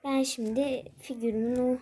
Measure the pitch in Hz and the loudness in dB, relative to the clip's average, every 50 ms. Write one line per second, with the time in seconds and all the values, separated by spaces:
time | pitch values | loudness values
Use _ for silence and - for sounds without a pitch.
0 | - 277 269 269 262 262 - - 226 214 220 247 277 285 262 247 - - - - | -2 2 2 2 2 2 0 -4 -4 -2 0 0 0 0 0 -4 -6 -10 -18 -18
1 | - - 269 233 226 233 214 220 226 233 247 247 254 254 254 254 | -10 -10 -8 -2 -2 0 0 0 0 0 0 2 2 2 2 0